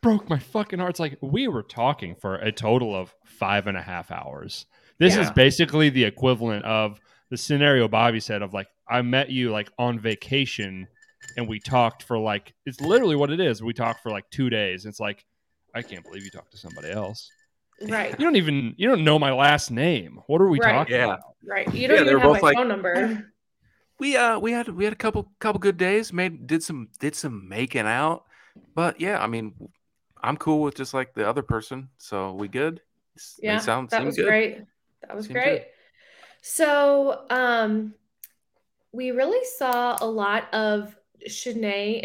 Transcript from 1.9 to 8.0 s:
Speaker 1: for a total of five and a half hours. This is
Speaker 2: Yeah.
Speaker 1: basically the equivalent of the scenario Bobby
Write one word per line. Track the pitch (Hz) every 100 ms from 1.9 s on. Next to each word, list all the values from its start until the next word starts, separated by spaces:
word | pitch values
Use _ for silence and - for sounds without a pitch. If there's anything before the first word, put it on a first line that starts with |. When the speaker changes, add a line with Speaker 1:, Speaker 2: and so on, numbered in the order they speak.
| 147 87 85
Speaker 1:
for | 98 95
a | 110
total | 107 113 123 117
of | 95 90 _
five | _ - 98 101 101
and | 95
a |
half | 90 87 -
hours. | 87 67 71 - - - _ _ _
This | 170 202
is | 185
Speaker 2:
Yeah. |
Speaker 1:
basically | - 131 - 165 151 151
the | 131
equivalent | 110 - 127 120 117 104
of | 107 110 107 104 _ _ _
the | 123
scenario | - 147 147 135 113
Bobby | 107